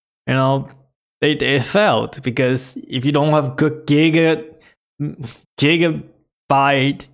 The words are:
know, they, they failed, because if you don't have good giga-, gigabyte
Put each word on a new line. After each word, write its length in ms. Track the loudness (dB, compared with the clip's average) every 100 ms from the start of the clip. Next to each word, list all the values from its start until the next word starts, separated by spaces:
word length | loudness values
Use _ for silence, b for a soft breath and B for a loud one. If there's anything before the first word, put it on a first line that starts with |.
| _ _ -4
know, 400 | 0 0 0 -4 -16 _ _ _ _
they, 140 | -2
they 240 | 0 0 -2
failed, 640 | 0 2 2 0 -2 -6
because 540 | -4 0 0 0 -6 -14 -10
if 160 | -4
you 60 | 0
don't 200 | 0 2
have 240 | 2 0 -2
good 300 | -2 -2 0
giga-, 580 | 2 4 2 2 0 -6 -20 b b _ -10 -10 -8 -16 -18 _ -2
gigabyte 1500 | 0 2 0 -2 -10 _ _ _ -2 2 2 2 0 -2 -12